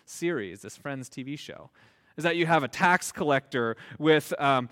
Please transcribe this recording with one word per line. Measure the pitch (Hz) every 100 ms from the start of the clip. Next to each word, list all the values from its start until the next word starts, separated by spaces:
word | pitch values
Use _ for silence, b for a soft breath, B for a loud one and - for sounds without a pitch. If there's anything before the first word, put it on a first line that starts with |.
| b
series, | - 170 151 98 98
this | - -
Friends | 143 135 123
T | -
V | 131 147
show, | - - 69 _ b b b -
is |
that | 165 170
you | 165
have | 160
a | 131
tax | - 185 180 -
collector | - 156 135 - 131 117 110 B 120
with, | 151 156 - 175
um, | 143 131 123